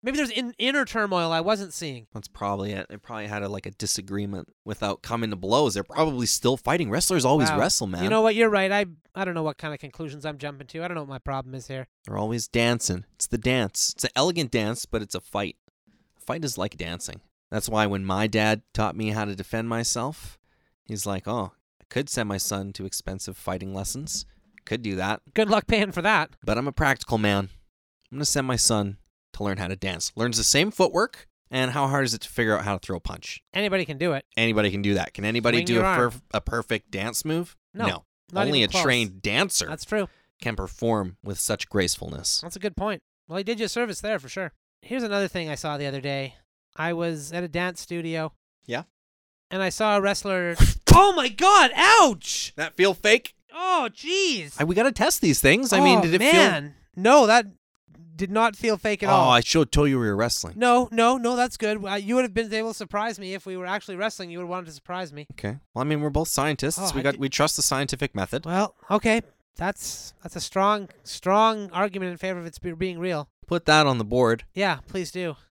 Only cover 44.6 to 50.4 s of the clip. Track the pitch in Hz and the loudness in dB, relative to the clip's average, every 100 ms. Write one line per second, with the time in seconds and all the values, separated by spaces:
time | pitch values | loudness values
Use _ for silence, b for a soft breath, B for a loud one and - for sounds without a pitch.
44.6 | _ _ - 254 226 202 196 185 160 143 | _ _ -8 -6 -2 -2 -2 -4 -6 -6
45.6 | 156 147 143 135 139 139 135 - _ _ | -6 -6 -6 -6 -6 -6 -8 -12 _ _
46.6 | _ - 160 170 170 160 143 170 180 160 | _ -6 -4 -2 -4 -4 -8 -8 -6 -4
47.6 | 180 170 - 170 165 165 160 _ _ _ | -4 -6 -10 -8 -6 -6 -6 _ _ _
48.6 | - 120 165 _ _ _ _ _ _ 185 | -8 -8 -8 _ _ _ _ _ _ -4
49.6 | 190 - 214 208 196 202 202 185 | -4 0 2 2 2 -2 -2 -2